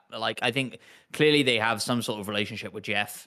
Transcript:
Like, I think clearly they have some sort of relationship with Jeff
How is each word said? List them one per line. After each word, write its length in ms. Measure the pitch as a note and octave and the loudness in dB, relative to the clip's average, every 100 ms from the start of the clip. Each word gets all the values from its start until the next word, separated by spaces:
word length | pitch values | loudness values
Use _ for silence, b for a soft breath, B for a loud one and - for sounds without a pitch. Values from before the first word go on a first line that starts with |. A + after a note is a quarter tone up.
| _ A#2 | _ -6
Like, 220 | A2 A2+ | -4 -2
I 80 | B2 | -2
think 280 | A#2+ C3 - B B B | 0 -2 -8 B B B
clearly 300 | - D3+ D3 | 2 6 6
they 140 | C3 A#2 | 4 4
have 220 | A2+ A2 | 2 0
some 200 | - A#2+ | 0 0
sort 180 | A2+ G#2+ | -2 -4
of 80 | G2+ | -4
relationship 440 | G#2 G#2 G#2+ G2+ | -2 -4 -6 -10
with 120 | G#2 | -10
Jeff 420 | G2+ G2+ G#2 - | -4 -2 -4 -8